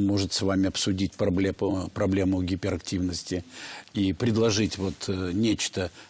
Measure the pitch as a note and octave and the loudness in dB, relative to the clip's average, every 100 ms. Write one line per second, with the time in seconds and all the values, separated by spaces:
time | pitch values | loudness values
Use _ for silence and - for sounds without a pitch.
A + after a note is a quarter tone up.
0 | G2 G2+ G2 - G2 F#2+ F#2+ - - F#2+ | 2 2 0 0 2 2 2 0 0 0
1 | G2 - G2+ F#2 G2 B2+ G2 F#2+ F2+ - | -2 0 0 2 0 0 -2 -2 -4 -2
2 | G2+ F#2+ F#2 F#2+ F2+ F#2+ G2+ F2+ - F#2+ | 2 2 2 2 0 -2 -2 -4 -4 -2
3 | F#2 F2 - F2+ - - - - - - | -2 -2 -4 -4 -6 -14 -14 -14 -8 0
4 | F#2+ F#2 B2 A2 A2+ G#2 G#2+ - F#2+ - | 0 2 2 4 4 2 0 0 -4 -4
5 | - F#2 F2+ F#2 A2+ G2+ - - F2+ - | -4 -2 -2 2 2 2 0 -2 -4 -6